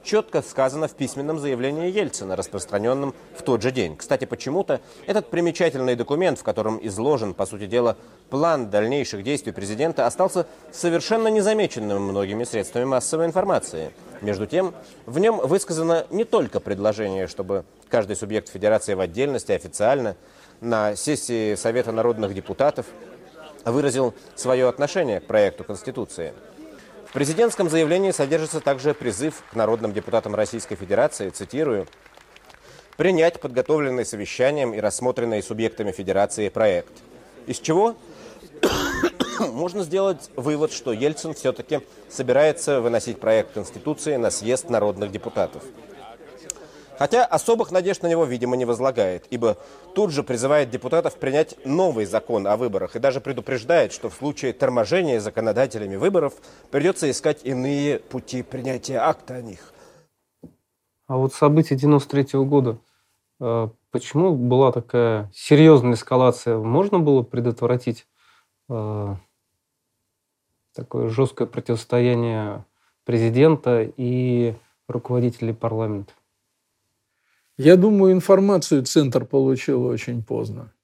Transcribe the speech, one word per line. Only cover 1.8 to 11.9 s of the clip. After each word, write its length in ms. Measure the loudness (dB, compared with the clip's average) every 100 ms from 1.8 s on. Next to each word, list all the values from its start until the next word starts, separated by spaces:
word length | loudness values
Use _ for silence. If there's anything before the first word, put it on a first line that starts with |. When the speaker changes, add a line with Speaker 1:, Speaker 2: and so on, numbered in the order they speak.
| -4
Speaker 1:
Ельцина, 440 | -2 -4 -6 -6 -6
распространённом 760 | -6 -8 -6 -2 0 -2 -4 -8 -20
в 60 | -8
тот 200 | -2 0
же 100 | 0
день. 260 | -2 -4 -6
Кстати, 260 | -4 -4
почему-то 540 | -2 -8 -4 -4 -2 -4 -6 -14 -4
этот 220 | -4 -2
примечательный 680 | -2 -2 0 -2 0 -2
документ, 440 | -2 -2 0 0 0
в 40 |
котором 360 | -4 -2 -2 -4
изложен, 520 | -8 -4 0 0 -2
по 120 | -4
сути 200 | -6 -6
дела, 320 | -2 0 0 -2 -12 -20 _
план 400 | -2 0 0 0
дальнейших 540 | 0 0 -2 -4 -6
действий 280 | -4 -4 -6
президента, 540 | -8 -8 -2 -2 0
остался 400 | -2 0 0 0 -4 -10 -20
совершенно 560 | -4 -2 0 0 0 2
незамеченным 760 | 2 2 0 -2 -4 -4